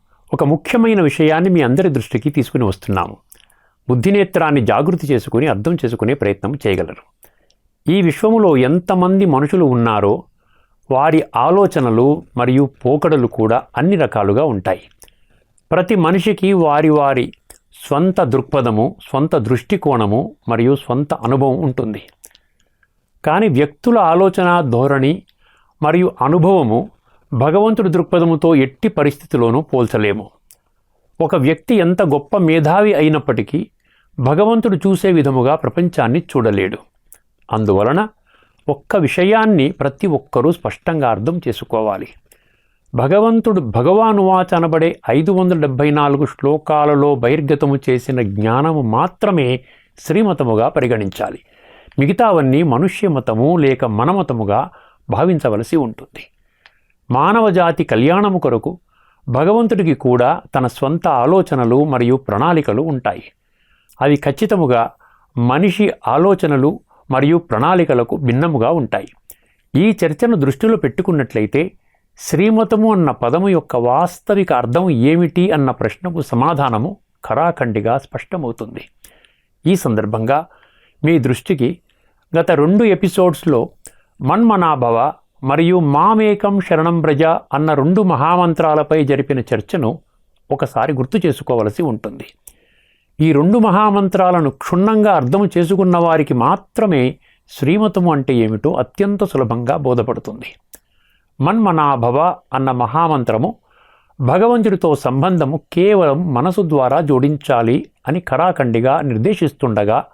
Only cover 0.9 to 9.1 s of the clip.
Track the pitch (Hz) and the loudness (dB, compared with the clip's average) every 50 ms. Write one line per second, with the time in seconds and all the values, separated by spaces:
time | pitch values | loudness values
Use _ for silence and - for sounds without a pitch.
0.9 | 220 196 170 143 - - 160 151 156 160 180 190 180 170 135 120 127 151 185 180 | 2 2 0 0 0 0 0 2 2 2 2 2 2 2 2 2 0 0 0 0
1.9 | 135 127 110 - - 117 - 151 - 151 120 - - - 120 98 92 - - - | 0 -2 -4 -4 -6 -4 -4 -2 -2 -2 -4 -2 -2 -2 -2 -2 -4 -4 -6 -6
2.9 | 98 92 - - - - _ _ - _ _ _ _ _ _ _ _ _ _ - | -4 -4 -4 -6 -8 -18 _ _ -20 _ _ _ _ _ _ _ _ _ _ -2
3.9 | - 120 - 190 202 208 190 185 - 180 165 156 147 139 110 110 104 117 147 175 | -2 0 2 2 2 2 2 0 0 -2 0 0 0 0 2 2 0 0 0 0
4.9 | 185 160 - 143 139 113 - - - 113 147 147 110 98 104 - 175 - - 113 | -2 -2 -2 -2 -2 -2 -2 -2 -2 -2 0 0 -2 -2 -2 -4 -4 -2 -4 -4
5.9 | 117 - - 113 143 143 - 104 98 - - 98 147 139 - 107 92 - - 95 | -6 -4 -4 -4 -4 -2 -2 -4 -4 -4 -6 -8 -8 -4 -2 -2 -2 -2 -4 -6
6.9 | 90 - - _ _ _ _ - _ _ _ _ _ _ _ _ _ _ - - | -10 -16 -20 _ _ _ _ -20 _ _ _ _ _ _ _ _ _ _ -4 -2
7.9 | 170 202 185 165 143 - - 220 226 226 208 180 151 127 127 127 156 180 175 - | 0 2 2 0 0 0 0 0 2 2 4 4 4 2 2 2 0 0 -2 -2
8.9 | 190 180 180 180 | 0 0 2 2